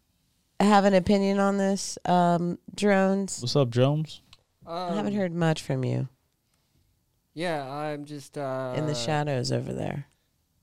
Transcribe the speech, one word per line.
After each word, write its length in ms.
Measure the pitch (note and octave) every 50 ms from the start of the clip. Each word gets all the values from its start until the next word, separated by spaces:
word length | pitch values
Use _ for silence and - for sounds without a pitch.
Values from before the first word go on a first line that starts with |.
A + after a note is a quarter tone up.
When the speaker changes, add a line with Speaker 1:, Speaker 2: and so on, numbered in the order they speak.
| _ _ _ _ _ _ _ _ _ _ _ -
Speaker 1:
have 240 | F#3+ G#3 G#3 G3+ F#3+
an 100 | G3+ G3
opinion 440 | F#3 F3 - G#3 G3 G3 G3 G3 G3
on 160 | G3 G3 G3
this, 420 | G3 G3 G3 G3 F#3+ - - - - -
um, 540 | - F3 F3+ F3 F3 F3 E3+ F3 F3 F3 - _ - -
Drones? 680 | - G3+ G#3 G3 F#3+ F#3+ F#3+ G3 G3 G3 F#3 - -
Speaker 2:
What's 160 | A#2+ B2 -
up, 140 | D3 C3+ A#2+
Drones? 520 | A#2 B2 B2+ C#3 D3 D#3 D#3 - - - _ _ - - _ _ _ _ -
Speaker 1:
I 280 | E3 E3 F3 F#3 F3 F#3+
haven't 200 | G#3 G#3 G#3 G3+
Speaker 3:
Um, 40 | G#3
Speaker 1:
heard 140 | F#3+ F3 E3
much 280 | F3 E3+ D#3+ D#3 - -
from 220 | - C#3 C3 B2+
you. 240 | B2 B2 B2+ C3+ C3 _ _ _ _ _ _ _ _ _ _ _ _ _ _ _ _ _ _ _ _ _ _ _ _ -
Speaker 3:
Yeah, 340 | D3 E3+ F3+ D#3+ D3 C3+ C3
I'm 340 | C#3 D3 D3+ D3+ D3+ D3 D3
just, 320 | D3 D3 C#3+ C3+ - - D3
uh, 360 | C#3 C3 C3 C3 C3 B2+ B2+
Speaker 1:
In 100 | C#3+ D#3
the 80 | D3+ D3
shadows 580 | D3 - - D3+ D3 D3 D3 C#3 B2 B2 C3+ B2+
over 200 | A#2+ B2+ C3 C3
there. 340 | C3 - - - C#3+ C#3 _ _ _ _ _ _ _ _ _ _ _